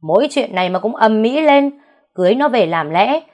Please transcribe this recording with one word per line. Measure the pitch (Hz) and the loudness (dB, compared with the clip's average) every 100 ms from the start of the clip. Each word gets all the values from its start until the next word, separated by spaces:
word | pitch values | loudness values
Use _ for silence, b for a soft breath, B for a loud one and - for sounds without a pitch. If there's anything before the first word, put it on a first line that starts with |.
Mỗi | 156 175 285 | 0 0 0
chuyện | 285 226 185 | -2 -4 -4
này | 180 | -4
mà | 185 | -2
cũng | 208 240 | -6 0
ầm | 220 220 | 0 2
mỹ | 220 277 | 0 0
lên, | 311 285 285 285 b b b - | 2 2 2 -6 b b b -2
cưới | 180 233 | 0 2
nó | 285 | 0
về | 240 180 | 0 0
làm | 165 151 | -2 -2
lẽ | 165 214 302 - | 0 0 0 -6